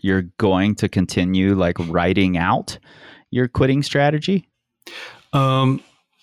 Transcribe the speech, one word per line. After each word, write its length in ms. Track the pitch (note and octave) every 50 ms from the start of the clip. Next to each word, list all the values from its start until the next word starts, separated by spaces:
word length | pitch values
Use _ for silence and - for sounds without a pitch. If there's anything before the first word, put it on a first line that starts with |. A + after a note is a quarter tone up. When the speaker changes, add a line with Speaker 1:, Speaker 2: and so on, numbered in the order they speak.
Speaker 1:
you're 200 | - F#2+ F#2+ F#2+ F2+ F2 - -
going 360 | A2 G2 F#2 F#2 F#2+ G#2 G2+
to 120 | - - G2
continue, 680 | - G#2 F2+ - - G#2 F2+ F2+ F#2 F#2 F#2 G2 G2+
like, 240 | F#2 F2+ F2 F2+ -
writing 580 | F2 E2 E2 F2 E2+ F2+ F#2+ G#2 F#2+ F#2 F2+ E2+
out 420 | E2+ F#2 A2+ - - - - - _ - - - - - - - _ -
your 200 | - B2 B2+ B2
quitting 340 | - - C3+ C3 C3+ C#3+ C#3+
strategy? 640 | - - C#3+ C#3+ D3 D#3 D3+ - - G3 F#3 - _ _ _ _ _ _ _ - - - - - - - - _ _ -
Speaker 2:
Um, 500 | C#3 C3+ C3+ C3 C3 C3+ C3 C3+ - - _ _ _ _ _ _ _